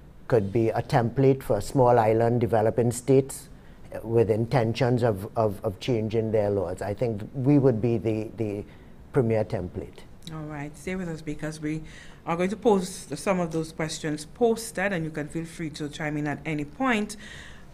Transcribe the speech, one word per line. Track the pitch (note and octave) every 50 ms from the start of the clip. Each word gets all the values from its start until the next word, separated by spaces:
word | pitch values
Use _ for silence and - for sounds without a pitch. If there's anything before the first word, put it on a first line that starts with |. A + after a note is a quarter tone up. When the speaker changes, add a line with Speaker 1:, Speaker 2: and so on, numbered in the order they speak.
| - - - - - -
Speaker 1:
could | - A2+ G2+ G2
be | G2 A#2+ A2+ A2
a | G#2 A2+
template | A#2+ - - C3+ A#2 A2+ - - C3+ C3 C#3 C3+
for | - - B2 G#2
small | G#2+ - - C#3+ B2+ A#2+ A#2+ A#2+
island | A2 A2 A2+ A2+ A#2 A#2 A#2+ B2
developing | A#2 A2+ A#2 A2 G#2+ A2+ G#2+ - A#2 A#2+
states | A#2 - - - C3+ C3+ C3+ C3+ - - - - - - - - - - - - - - -
with | A2 A2+ A#2 A2+ F#2+
intentions | A2 G#2 A#2 A#2 C#3+ C3+ A2+ A2+ A2+ - C#3 A#2+ B2+ B2
of, | A#2 A#2+ G#2+ F#2+ G2 - - A#2
of, | A2+ G#2+ G2 - -
of | A2+ F#2+ -
changing | - - B2+ A2 G#2+ A2 G#2+ A#2 A2 A2 G#2+
their | A2 G#2 G#2
laws. | G2+ G2+ F#2 E2+ F#2 -
I | - G2 G#2
think | - C3 A#2+ A2+ G2+ - - -
we | C#3 B2 C3 D3 C#3+
would | B2+ C3+ B2 A2
be | G#2+ A#2+ A#2 A2
the, | F2 A2+ A2 A2 G#2+ A2 -
the | - A2+ G#2+ G2+ G#2 G2+ - - - - - - - - - -
premier | C#3+ B2+ A2+ A2+ A2 A2
template. | - - G#2 F2+ F2+ - - - - - - - - - - - D#3+ D#3+
Speaker 2:
All | D#3+
right, | D3+ D3+ D3+ D3 C#3+ D3+ D3+ -
stay | - F#3 F#3 F#3+
with | F#3 E3+
us | D#3+ D3+
because | - - D3 - - D3+ D#3 D#3
we | D3+ D3+ D#3 D#3 - - - - - - - - -
are | - E3
going | E3+ F3+ F#3+
to | G#3+ G#3
post | - A#3+ G#3 G3 F3+ - - - - - C#3 -
some | - G#3+ F#3+ F3+
of | F3 E3 D#3+
those | D#3+ D#3 D#3
questions | - - D#3+ D#3 - - - D#3+ D3+ D3+ -
posted, | - - - B3 A#3 A3+ A3 - - - - F#3 G3+
and | G3+ E3+ D#3+
you | D#3
can | D#3 D#3 D3 D3+
feel | - E3 E3
free | E3 - - E3+ D#3
to | C#3+ - D#3 C#3+
chime | C#3+ - D#3+ D3+ D3+ D3+
in | D3 D3+
at | C#3+ C#3 D3+
any | D#3+ D#3+ D3 D3
point. | C#3+ - - C4 C4+ A#3+ G#3 G#3 G#3+ - - - - - - - - - - - -